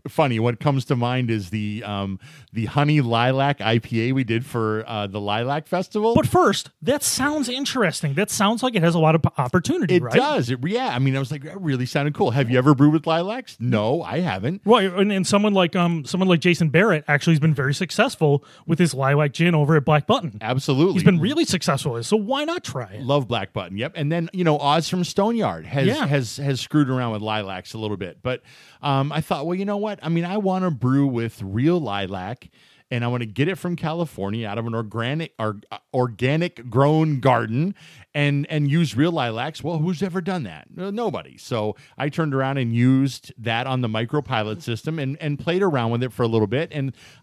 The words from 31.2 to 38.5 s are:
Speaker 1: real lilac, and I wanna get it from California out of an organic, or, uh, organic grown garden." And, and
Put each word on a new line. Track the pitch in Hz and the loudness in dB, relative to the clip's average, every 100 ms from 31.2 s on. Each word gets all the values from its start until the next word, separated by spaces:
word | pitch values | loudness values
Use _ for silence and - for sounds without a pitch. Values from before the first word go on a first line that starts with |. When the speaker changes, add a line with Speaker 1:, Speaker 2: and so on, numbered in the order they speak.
| 113 - | -4 -6
Speaker 1:
real | 98 104 147 175 | -6 0 2 0
lilac, | 123 101 95 95 90 131 - _ _ _ - | -2 -4 -4 -6 -8 -12 -16 _ _ _ -8
and | 120 | -4
I | 120 | -2
wanna | 123 | -4
get | 113 101 151 | -4 -2 -2
it | 185 | -2
from | 180 175 | -6 -4
California | 160 165 165 - 98 113 110 | -4 -4 -6 -6 -6 -4 -6
out | 107 | -6
of | 117 | -4
an | |
organic, | 113 110 107 117 151 160 - | -6 -6 -4 -4 -4 -6 -6
or, | 110 104 - | -6 -6 -12
uh, | 104 _ | -18 _
organic | 131 123 107 127 156 175 - 123 | -2 0 0 0 0 -2 -6 -2
grown | 113 143 156 160 139 | 2 4 4 2 2
garden." | 135 117 110 120 175 202 - - - | 4 2 2 -2 -2 -4 -14 -20 -8
And, | 147 147 143 | -2 0 0
and | 151 | -2